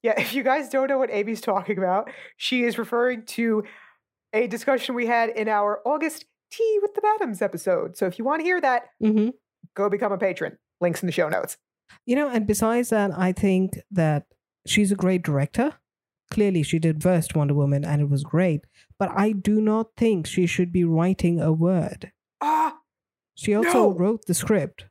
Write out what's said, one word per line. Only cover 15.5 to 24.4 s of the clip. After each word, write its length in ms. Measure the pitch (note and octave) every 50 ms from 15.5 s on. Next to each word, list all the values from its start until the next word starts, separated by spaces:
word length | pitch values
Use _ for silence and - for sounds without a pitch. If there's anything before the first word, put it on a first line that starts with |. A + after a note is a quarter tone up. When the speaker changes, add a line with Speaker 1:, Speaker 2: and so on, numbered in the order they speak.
| - - A#3+ D4+ - _ _ _ _ _ _ _ _ _ _ _
Speaker 2:
Clearly, 320 | - A3 G#3 G3+ F#3+ E3 C#3+
she 160 | - - E3
did 240 | D#3+ E3 D#3 D3+ -
first 320 | F3+ F#3 E3 D#3+ - -
Wonder 180 | D#3 D3 C#3+ C#3+
Woman, 320 | C#3+ C#3+ C#3 C#3+ C#3+ D3
and 160 | E3 D3+ D3
it 80 | D3 C#3+
was 140 | C#3+ C3+ D3
great. 420 | - - D#3+ F#3 F3+ D#3 - _ _ _ _ _ _ _
But 140 | _ G3 F#3 -
I 160 | G3 G3 G#3+
do 300 | A3 G3 F#3 G#3 G#3+ G#3+
not 300 | A3 G#3+ G#3+ A3 A3+ - _
think 300 | - A#3 A3+ G#3+ F3 D#3
she 220 | - - F#3 F3+
should 240 | E3+ - - F3+ F3 E3+
be 100 | F#3 F3
writing 560 | E3 D#3+ D#3+ E3+ F#3 F#3+ - - E3+ E3+ E3
a 120 | D#3+ D#3+ D#3+
word. 580 | D#3+ E3 F3+ F#3+ F3 - - - - - - _ _ _ _ _ _
Speaker 1:
Ah, 380 | - D4+ D#4 D#4 D#4+ D#4 - - _ _ _ _ _ _ _ _ _ _ _
Speaker 2:
She 180 | - - - G3+
also 380 | G#3 C#4+ E4+ F4 A#3+ G#3+ G#3
Speaker 1:
no. 20 | F#3
Speaker 2:
wrote 320 | E3+ F3 G3+ A#3 A3 -
the 80 | - F3
script. 520 | -